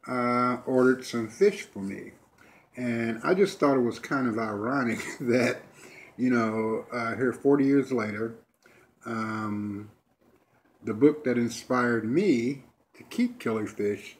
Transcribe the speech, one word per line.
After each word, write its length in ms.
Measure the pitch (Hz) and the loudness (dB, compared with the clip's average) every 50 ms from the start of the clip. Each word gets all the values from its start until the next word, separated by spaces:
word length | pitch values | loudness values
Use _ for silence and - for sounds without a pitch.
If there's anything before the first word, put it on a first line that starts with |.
| _ | _
uh, 520 | - 127 123 120 123 123 123 123 123 123 120 - | -6 -4 -2 0 0 0 2 0 0 -2 -4 -4
ordered 380 | - 131 127 127 127 127 127 - | 0 2 4 6 6 4 2 -2
some 240 | - - 117 113 107 | -6 -6 -6 -6 -6
fish 340 | - - 190 208 202 - | 0 4 4 4 4 0
for 180 | - - - 104 | -14 -14 -12 -10
me. 320 | 98 98 98 - - - - - _ _ _ _ - - - - _ _ _ | -8 -8 -8 -10 -12 -16 -18 -20 _ _ _ _ -20 -20 -20 -20 _ _ _
And 440 | - 123 120 117 117 117 113 113 113 | -8 -4 -2 -2 -2 -2 -2 -4 -2
I 120 | - 147 180 | 0 0 4
just 240 | 185 202 185 - - | 4 2 2 2 0
thought 180 | 156 143 135 | 2 4 4
it 40 | 131 | 4
was 180 | 120 117 - - | 2 0 -2 -6
kind 300 | - - 147 135 127 123 | -8 -4 -4 -2 -2 -2
of 100 | 107 117 | -2 -2
ironic 600 | 113 107 104 101 107 120 135 139 127 117 107 95 - - | -4 -4 -4 -4 -4 -2 -2 -2 -2 -2 -2 -4 -6 -10
<laughs> 100 | - - | -10 -6
that, 420 | 139 120 120 127 117 - - - - - - - - - - - - - _ | 0 2 2 4 2 2 0 -4 -10 -20 -20 -20 -20 -20 -20 -20 -20 -20 _
you 140 | - 123 127 | -2 0 2
know, 560 | 123 117 113 110 110 110 110 110 110 - - - | 2 2 2 0 0 -2 -2 -2 -2 -4 -6 -8
uh, 240 | - 120 117 113 110 | -6 -6 -4 -4 -2
here 160 | - 131 123 | 0 0 0
forty 320 | 113 - - 139 143 143 135 | 0 2 4 4 6 6 6
years 280 | 139 139 143 135 - | 4 4 4 2 2
later, 440 | 131 120 107 107 101 104 113 117 117 - _ _ _ _ _ - _ _ _ _ _ _ - | -2 -2 -2 -2 -4 -4 -6 -6 -8 -12 _ _ _ _ _ -20 _ _ _ _ _ _ -10
um, 840 | 117 117 113 110 110 110 110 110 107 104 104 104 104 101 101 104 107 _ _ _ _ _ _ _ _ _ _ _ _ _ _ _ _ _ _ | -8 -6 -6 -4 -4 -4 -6 -4 -4 -4 -4 -4 -6 -6 -8 -10 -14 _ _ _ _ _ _ _ _ _ _ _ _ _ _ _ _ _ _
the 120 | - - 107 | -8 -6 0
book 300 | 107 135 151 156 - - | 4 4 4 4 4 -2
that 140 | 127 120 120 | -2 0 0
inspired 680 | 120 113 - - - - 127 123 123 120 120 113 107 | 0 -2 -4 -8 -4 -2 0 0 2 2 0 0 0
me 600 | 107 123 165 208 196 143 117 113 127 143 139 - _ _ _ _ _ _ | 0 0 2 4 4 2 2 2 -2 -4 -6 -12 _ _ _ _ _ _
to 60 | - - | -20 -20
keep 360 | - - - 247 240 240 - | -10 -2 -2 -2 -2 -2 -6
killing 260 | - 120 110 110 107 | -4 -4 -2 -2 -4
fish 500 | - - - - - 104 - - - - | -6 -6 -4 -2 -2 -2 -4 -10 -18 -20